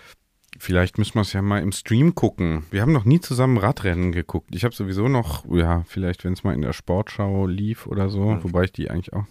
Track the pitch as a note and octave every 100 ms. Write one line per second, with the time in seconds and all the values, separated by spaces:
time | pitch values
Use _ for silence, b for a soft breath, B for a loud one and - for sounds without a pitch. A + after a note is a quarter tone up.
0 | B - _ _ _ - - F2+ F#2 -
1 | G#2 A2+ G2 G2 G2+ G2+ F2+ - - A2+
2 | E3 F3 A2 - E2+ D#2+ D#2 G2 B2 D3+
3 | G#2 E3 - B2 C3 A#2 G2 - G2 F2
4 | F2+ E2+ - D#2+ - F2 A#2+ - F#2+ F#2+
5 | A#2+ C3 F2+ D2 - E2+ E2+ E2+ E2+ F#2
6 | F2+ F2+ F2+ F2+ G2 C2 D2+ - - F2+
7 | - - G2+ G2 F#2+ F#2+ G#2 A2+ - G2
8 | F#2+ G2+ G#2 G#2+ F2 F2 F#2+ - D2+ E2
9 | - G2 G#2